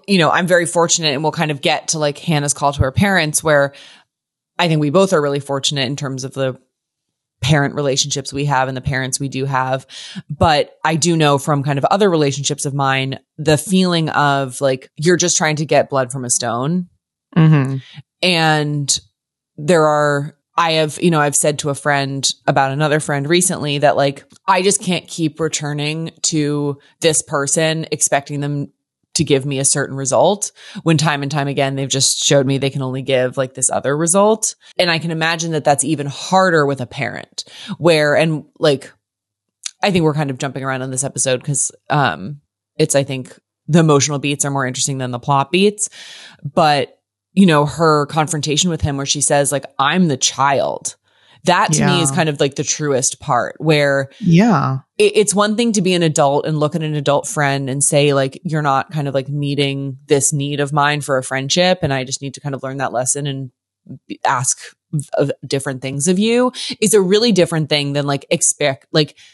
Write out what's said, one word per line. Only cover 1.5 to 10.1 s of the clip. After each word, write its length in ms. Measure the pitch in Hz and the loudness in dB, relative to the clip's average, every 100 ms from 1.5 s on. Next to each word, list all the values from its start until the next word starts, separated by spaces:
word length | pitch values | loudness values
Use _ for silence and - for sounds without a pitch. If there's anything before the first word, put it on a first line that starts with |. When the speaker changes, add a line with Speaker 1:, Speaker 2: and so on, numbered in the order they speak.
Speaker 1:
of 100 | 139 | -2
get 260 | 165 151 - | 0 -2 -2
to, 100 | 160 | -2
like, 200 | 151 147 | -2 -2
Hannah's 340 | - 151 143 | -2 0 0
call 200 | - 143 | -2 -2
to 80 | 143 | 0
her 100 | 131 | 0
parents, 520 | - 202 190 156 147 | 0 2 2 0 -2
where 300 | 156 147 139 - - - _ _ _ _ _ - | 2 4 2 -2 -20 -20 _ _ _ _ _ -4
I 80 | 175 | 0
think 140 | 160 | 2
we 80 | 147 | 2
both 220 | 151 196 | 4 4
are 80 | 180 | 2
really 180 | 147 143 | 0 -2
fortunate 480 | 139 139 131 143 123 | -4 -4 -2 -2 -2
in 80 | 139 | -4
terms 300 | 143 131 131 | -6 -6 -8
of 80 | |
the 260 | 135 135 127 _ _ _ _ _ _ _ _ | -4 -4 -6 _ _ _ _ _ _ _ _
parent 340 | 127 151 139 - | 0 2 2 -2
relationships 560 | 143 139 143 139 131 | -2 -2 -2 -6 -6
we 140 | 139 147 | -6 -2
have 240 | 135 131 | 0 0
and 80 | 131 | -4
the 40 | |
parents 380 | 123 131 131 131 | -4 -4 -4 -4
we 80 | 139 | -6
do 160 | 131 | -6
have. 420 | 135 135 131 135 - - - | -4 -2 -2 -4 -8 -18 -16